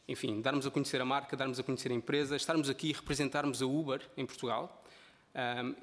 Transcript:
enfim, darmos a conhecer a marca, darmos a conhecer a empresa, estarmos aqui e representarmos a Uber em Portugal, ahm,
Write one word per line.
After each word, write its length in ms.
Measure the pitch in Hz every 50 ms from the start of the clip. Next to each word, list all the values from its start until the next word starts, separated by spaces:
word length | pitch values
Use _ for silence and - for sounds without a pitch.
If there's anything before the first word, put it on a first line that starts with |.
| - -
enfim, 320 | 131 - - 120 107 104
darmos 240 | 113 131 143 143 131
a 40 | 139
conhecer 300 | - 143 139 - - 131
a 40 | 127
marca, 320 | 127 135 139 139 - -
darmos 220 | 131 135 135 123 127
a 60 | 123
conhecer 260 | - 131 123 - 127
a 40 | 123
empresa, 420 | 117 113 - 143 143 147 135 147
estarmos 340 | 135 - - 165 160 147 139
aqui 200 | 131 - - 156
e 20 | 139
representarmos 680 | - - - 143 135 147 131 - 147 147 143 127 117
a 60 | 131
Uber 340 | 127 135 156 160 139 131 143 - - -
em 80 | - 135
Portugal, 600 | 123 - - - 117 110 117 165 180 - - - - - - - - - - - _ -
ahm, 400 | 139 127 120 120 123 123 127 - -